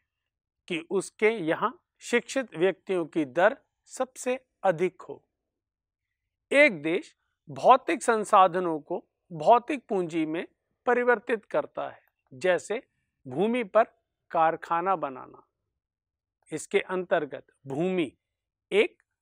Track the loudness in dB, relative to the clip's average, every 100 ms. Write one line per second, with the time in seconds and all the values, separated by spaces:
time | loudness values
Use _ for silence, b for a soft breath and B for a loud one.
0 | _ _ _ _ _ _ -10 -10 -4 -6
1 | -6 0 0 0 -2 -2 -2 -4 _ _
2 | -4 -2 -2 -6 -6 -2 -2 -2 -4 -4
3 | -4 -4 -2 2 2 2 _ _ _ -8
4 | -8 -8 -8 -8 _ _ -2 0 -2 -6
5 | -16 -20 _ _ _ _ _ _ _ _
6 | _ _ _ _ 0 4 4 2 -4 -4
7 | -6 _ _ _ -18 2 6 6 4 -2
8 | 0 -2 4 6 6 2 -4 -4 -6 -10
9 | -12 _ -16 -2 4 4 4 -6 -4 -4
10 | -4 -4 -4 -6 -10 _ _ _ -2 0
11 | 2 0 -2 -6 -4 -6 -4 -8 -10 -12
12 | _ _ _ -4 0 0 -2 -8 -10 _
13 | _ _ -10 -2 -2 -2 0 2 2 _
14 | _ _ _ 0 2 0 -4 -2 0 -2
15 | -4 -10 -18 -20 _ _ _ _ _ _
16 | _ _ _ _ _ -12 -2 -2 -2 -6
17 | -2 -2 -2 -8 -18 _ -10 -4 -2 -2
18 | -4 -8 _ _ _ _ -2 0 0 _
19 | _ _